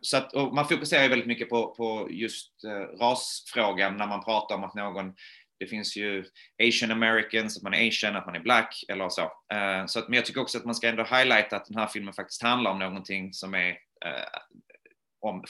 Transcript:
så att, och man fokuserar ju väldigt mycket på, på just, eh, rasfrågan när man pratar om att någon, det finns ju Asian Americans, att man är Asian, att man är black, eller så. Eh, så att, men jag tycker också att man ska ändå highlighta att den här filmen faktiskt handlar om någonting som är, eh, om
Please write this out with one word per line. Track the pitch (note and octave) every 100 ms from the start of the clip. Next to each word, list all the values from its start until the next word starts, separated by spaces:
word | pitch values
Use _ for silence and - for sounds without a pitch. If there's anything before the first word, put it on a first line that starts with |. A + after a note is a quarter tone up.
så | - C3+
att, | C3+
och | C#3+ C3+ C#3+
man | C#3+
fokuserar | D#3+ D3 D#3+
ju | C3+
väldigt | B2 A#2
mycket | A#2 A#2+
på, | A#2 A2 -
på | A2+ A2 G2
just, | E2+ A2+ - - _
eh, | G#2+ G2+ F#2 F#2+
rasfrågan | A#2+ B2+ - - - B2 G#2+ F#2+ G2 G2+
när | G2+
man | G2+
pratar | A2+ G#2+ - G2
om |
att | G2 G#2
någon, | G2+ F#2+ F#2+ F#2+ - - _ _
det | G2
finns | G#2+ G2 G2+
ju | G#2 G2 F#2 - - -
Asian | A#2 A2+ A2+
Americans, | A2+ A2+ A2+ G#2+ A2+ G#2+ G#2
att |
man | G2
är | G2 A2+
Asian, | A2 G#2 G2+
att | F#2
man | F2
är |
black, | F#2+ A#2+ A2 - -
eller | G2 F#2
så. | F2+ E2 - _
Eh, | G#2 G2 F#2+ F#2+
så | A#2
att, | A2+
men | B2
jag | A2+
tycker | C3
också | A#2 A#2+
att | A#2
man | A2+
ska | A#2
ändå | A2+
highlighta | A2 B2+ B2+ A2 G#2 G#2
att | -
den | A2
här | G#2+
filmen | G#2+ G2
faktiskt | F#2+ F#2+ -
handlar | A#2+ B2 A2
om | G2
någonting | F#2+ F#2+ F#2+ G2 F#2+
som | - F#2+
är, | F#2+ F2+ F2 _ _ E2+
eh, | C2 - - - G1+ _ _ _ _ _ _
om | G#2+ F#2 -